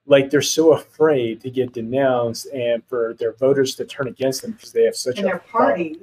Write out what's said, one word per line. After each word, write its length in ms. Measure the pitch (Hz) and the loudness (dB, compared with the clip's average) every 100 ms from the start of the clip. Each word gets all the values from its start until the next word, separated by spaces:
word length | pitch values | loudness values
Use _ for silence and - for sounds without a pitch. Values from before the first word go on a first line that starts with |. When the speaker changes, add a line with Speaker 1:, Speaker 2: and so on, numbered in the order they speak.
| 139 | 4
Speaker 1:
like, 240 | 139 139 | 4 4
they're 120 | 143 | 0
so 300 | - - 160 | 2 4 4
afraid 680 | 139 - - 156 139 117 110 | 4 0 0 2 2 -2 -6
to 80 | 131 | -6
get 240 | 127 123 | -4 -4
denounced 720 | 120 113 131 135 123 117 113 - | -6 -4 0 2 0 -2 -6 -10
and 360 | 135 120 117 - | -4 -2 -2 -4
for 260 | 123 113 113 | -4 -4 -4
their 180 | 113 | -6
voters 400 | - 131 139 131 - | 0 2 2 0 -4
to 100 | 117 | -10
turn 220 | - 123 | -8 -8
against 340 | - 131 131 | -4 -4 -4
them 100 | 117 | -10
'cause 180 | 110 - | -14 -4
they 120 | 117 | 2
have 120 | 110 - | 2 0
such 220 | 127 202 | -6 -2
Speaker 2:
And 80 | 196 | -4
Speaker 1:
a 40 | |
Speaker 2:
their 80 | - | -4
parties, 580 | - 226 - 175 160 160 | -4 0 2 0 -4 -10